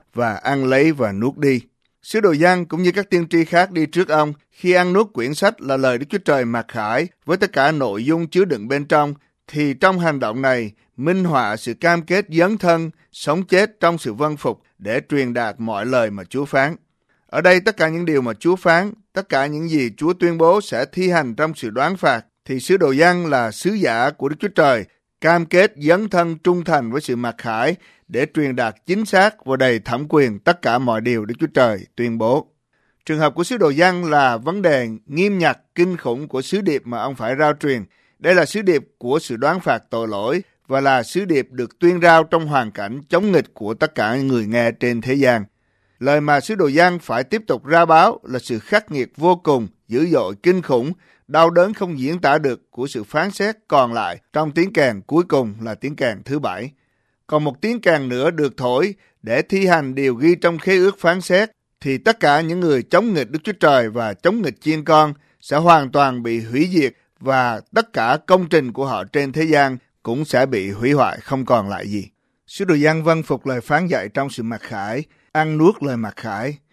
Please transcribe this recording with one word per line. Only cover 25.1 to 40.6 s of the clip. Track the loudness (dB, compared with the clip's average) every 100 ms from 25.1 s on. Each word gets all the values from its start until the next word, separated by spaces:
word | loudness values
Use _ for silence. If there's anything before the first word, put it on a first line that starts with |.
| _
cam | 2 2 2
kết | 4 4 2
dấn | 2 2 2
thân | 0 0 0
trung | 0 0
thành | 0 0 0
với | -6
sự | -4 -4
mặc | -4 -6
khải | -6 -2 -2 -2 _ _ _
để | -6 -4
truyền | -2 -4 -2
đạt | -4 -6 -6
chính | -4 0
xác | 2 2 0 -4
và | 0
đầy | 2 0
thẩm | -2 -6 0
quyền | 2 2 0
tất | -2 0
cả | 0 0
mọi | 0 -2
điều | -2 -2 -4
Đức | -6
Chúa | -2
Trời | 2 2 0 -8 -6
tuyên | -4 -2
bố. | 0 0 -2 _ _ _ _ _ -6
Trường | 0
hợp | 0 0
của |
sứ | -4 0
đồ | 0
Giăng | 4 2 2 0
là | 2 2 0
vấn | -4 -2
đề | 0 0 -2 -10 -10
nghiêm | -2 0 2
nhặt, | 0 -2 _ -2
kinh | -2 -2
khủng | -6 -6 -6
của | -8
sứ | -4 -4
điệp | -2 -4 -4
mà | -6
ông | -6 -6
phải | -6 0
rao | 0 0
truyền. | -2 -4 -6 _ _ _
Đây | 2 2
là | 2
sứ | -2
điệp | 0 0 -2 _
của | -4 -4
sự | -4 -4
đoán | -2 -2
phạt | -2 -4 -2
tội | -6 -4
lỗi | -4 -2 -4 -6 _